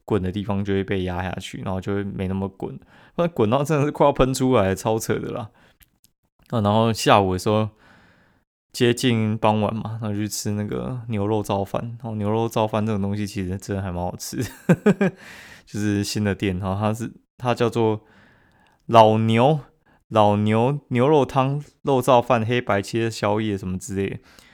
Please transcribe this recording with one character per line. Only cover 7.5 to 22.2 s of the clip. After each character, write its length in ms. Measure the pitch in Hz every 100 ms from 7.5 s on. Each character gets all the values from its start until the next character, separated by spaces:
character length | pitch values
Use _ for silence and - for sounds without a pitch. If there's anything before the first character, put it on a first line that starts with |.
| 107 107 _ _ - _ _ _ _ _ _ _
接 220 | - 120
近 440 | 120 131 113 110 110
傍 220 | 110 107
晚 160 | 104 110
嘛， 240 | 104 110
然 80 | 110
后 40 |
去 140 | 101 107
吃 240 | - 107
那 120 | 104
个 380 | 104 127 123 131 117
牛 180 | 107 101
肉 160 | 107
燥 200 | 101 101
饭。 180 | 98 - 117 117
然 20 |
后 120 | 113 110
牛 140 | 101
肉 200 | 113 113
燥 180 | 117 110
饭 160 | 110
这 80 | 110
种 100 | 104
东 140 | 98 104
西 120 | 101
其 160 | 104
实 120 | 90 95
真 180 | - 98
的 80 |
还 80 | 95
蛮 100 | 87
好 140 | 90 -
吃 220 | - -
的， 720 | 107 - - 170 208 196 196
<laughs> 20 | - - - - - -
就 120 | 104
是 240 | 104 101
新 200 | 101 110
的 100 | 104
店， 240 | 95 101 90
然 160 | 95
后 60 | 98
它 140 | 107
是， 180 | 110 113 - _ -
它 160 | 127
叫 160 | 117 120
做 320 | 117 110 107 _ _ _ _ _ _ _ _ -
老 320 | 113 110 110
牛， 420 | 110 113 131 151 - _ _ _ -
老 300 | 110 104 104
牛 420 | 107 110 123 143 -
牛 200 | 123 131
肉 180 | 156 131
汤、 360 | 139 135 143 147 _
肉 200 | - 135
燥 220 | 123 123